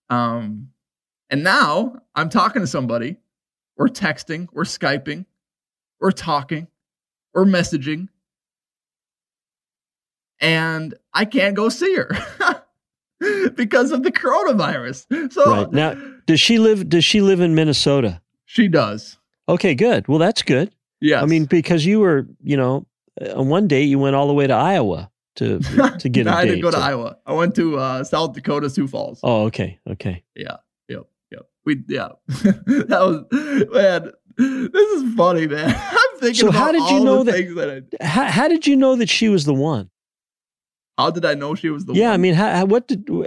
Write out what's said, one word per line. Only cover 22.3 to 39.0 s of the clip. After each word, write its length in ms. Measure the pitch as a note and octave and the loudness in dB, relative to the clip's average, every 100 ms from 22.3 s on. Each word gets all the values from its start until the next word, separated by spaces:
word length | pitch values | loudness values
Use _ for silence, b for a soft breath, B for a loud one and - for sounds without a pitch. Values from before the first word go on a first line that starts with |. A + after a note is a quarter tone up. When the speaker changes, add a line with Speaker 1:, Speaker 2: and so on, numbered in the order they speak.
| - | -10
Speaker 2:
you 140 | - C#3 | -4 0
know, 300 | B2+ C3+ - _ _ - G2 | 0 -2 -8 _ _ -14 -8
on 140 | A2+ C3+ | -4 0
one 200 | F3 G3+ | 2 2
date 160 | C#3 | 2
you 140 | D3 C#3 | 2 2
went 160 | C#3 | 2
all 140 | C#3 C#3+ | 2 2
the 40 | |
way 140 | C#3+ C3+ | 2 2
to 80 | |
Iowa 560 | A#2 E3 F#3 G#2 D#2 F#2+ _ _ - | 2 2 2 0 -4 -8 _ _ -6
to, 220 | A2+ G2 | -2 -2
Speaker 1:
<laughs> 400 | C3+ - C#4 - | -2 2 0 0
Speaker 2:
to 100 | B2+ | -2
get 140 | B2 | 0
a 80 | G#3 | 2
Speaker 1:
No, 60 | E3+ | 2
I 80 | |
didn't 120 | F3+ F3 | 2 0
Speaker 2:
date, 60 | |
Speaker 1:
go 80 | E3+ | 0
to 60 | D3+ | 0
Speaker 2:
so. 60 | |
Speaker 1:
Iowa. 360 | C#3 B2 A#2 - - | -2 -4 -8 -12 -6
I 60 | |
went 220 | D#3 E3+ - | -2 0 0
to, 200 | E3 C#3 | 0 -2
uh, 280 | C3 C3 | -4 -6
South 280 | C#3 D#3+ - | -4 -4 -4
Dakota, 380 | A2 D3+ D3 C#3+ | -6 -4 -4 -2
Sioux 160 | C#3+ C#3 | -4 -4
Falls. 340 | A2+ - - | -6 -10 -4
Speaker 2:
Oh, 220 | B2+ A2 A2 | 0 2 0
okay, 340 | - F#2+ - - | -2 -8 -8 -14
okay. 340 | F2+ G2 F2+ _ - | -10 -8 -10 _ -18
Speaker 1:
Yeah, 220 | - - _ _ - | -14 -16 _ _ -18
yep, 180 | - - _ - | -16 -18 _ -20
yep. 140 | - - _ D#3 | -20 -20 _ -6
We, 160 | C#3 - | -6 -6
yeah. 220 | C3 - - | -8 -8 -14
<laughs> 100 | - | -12
That 1000 | B2+ G3+ G3 - C#4 - F#3 F#3 D#3 - | -2 0 0 0 -2 2 2 2 0 -2
was, 380 | C#4+ D4+ C#4 - | -4 -2 -2 0
man, 400 | - F#3+ F3 E3 - _ - | 2 2 2 -4 -18 _ -4
this 640 | C4+ C4 B3 F#4 G#4 F4 | -4 -4 -2 2 2 2
is 120 | B3 | -2
funny, 340 | A3+ F3+ E3+ D#3+ | 2 2 2 -2
man. 200 | D3 C#3 | -2 -2
<laughs> 60 | |
I'm 440 | - - - C5 - | -2 0 0 0 0
thinking 140 | A#3+ A3+ | -2 2
Speaker 2:
So 80 | G#3+ | 4
Speaker 1:
about 100 | G3+ | 4
Speaker 2:
how 140 | D4 | 2
did 160 | E4 C#4 | 2 2
you 100 | C#4 | 4
Speaker 1:
all 60 | |
Speaker 2:
know 200 | C4 C4 | 4 4
Speaker 1:
the 80 | A#3+ | 2
Speaker 2:
that, 60 | C#4 | 0
Speaker 1:
things 160 | F3+ E3+ | -2 -6
that 400 | C#3+ C3+ C3 - | -6 -8 -14 -8
I 60 | D3+ | -2
Speaker 2:
how, 180 | G#3 C4 | -2 0
how 220 | E3+ D4+ | 0 2
did 180 | D#4+ D4+ | 2 2
you 100 | C4+ | 4
know 200 | C4+ | 4
that 120 | B3 | 2